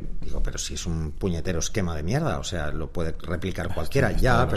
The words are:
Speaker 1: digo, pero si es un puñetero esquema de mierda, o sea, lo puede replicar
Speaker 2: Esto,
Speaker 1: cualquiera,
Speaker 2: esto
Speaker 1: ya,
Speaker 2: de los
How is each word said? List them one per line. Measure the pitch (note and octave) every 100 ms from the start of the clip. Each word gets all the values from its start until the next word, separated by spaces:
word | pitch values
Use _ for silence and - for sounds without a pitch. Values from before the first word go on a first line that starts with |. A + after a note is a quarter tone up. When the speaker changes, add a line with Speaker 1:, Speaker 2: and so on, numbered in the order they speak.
| - -
Speaker 1:
digo, | - -
pero | - -
si | -
es | D2 F#2
un | E2 D#2
puñetero | - G2 E2+ D#2+ E2+
esquema | - - F2+
de | D#2+
mierda, | D#2+ C3+ D#3+ D#2
o |
sea, | - F2 D2+
lo | D2+ D#2+
puede | - D#2+ -
replicar | E2 F2 F#2 F2+ E2+
Speaker 2:
Esto, |
Speaker 1:
cualquiera, | - E2 C#3 A#2+
Speaker 2:
esto | F2
Speaker 1:
ya, | B2+ A#2+
Speaker 2:
de |
los | B2